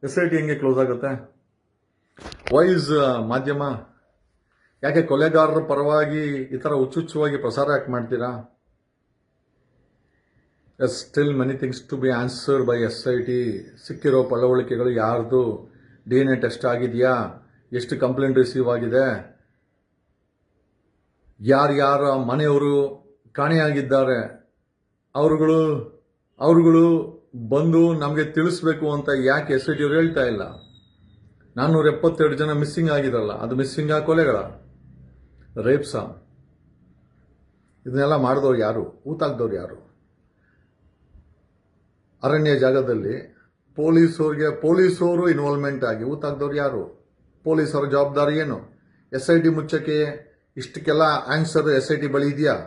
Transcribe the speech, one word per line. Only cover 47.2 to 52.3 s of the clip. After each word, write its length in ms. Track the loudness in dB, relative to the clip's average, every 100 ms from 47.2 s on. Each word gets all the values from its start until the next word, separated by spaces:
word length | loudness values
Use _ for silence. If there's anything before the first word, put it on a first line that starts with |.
| _ _
ಪೊಲೀಸರ 460 | -2 0 0 -2 0
ಜವಾಬ್ದಾರಿ 480 | 0 0 0 0 0
ಏನು? 200 | -2 -6 -10 _ _ _ _
ಎಸ್ 180 | -8 2
ಐ 100 | 4
ಟಿ 80 | 4
ಮುಚ್ಚಕ್ಕೆ 800 | 0 -2 -4 -2 -2 -2 -6 -18 _ _ -16
ಇಷ್ಟಕ್ಕೆಲ್ಲ 460 | -14 -10 -2 2
ಆನ್ಸರ್ 640 | 2 2 -2 -2 0 0 2
ಎಸ್ 240 | 0 0
ಐ 40 | -2
ಟಿ 100 | -2
ಬಳಿ 240 | -2 -2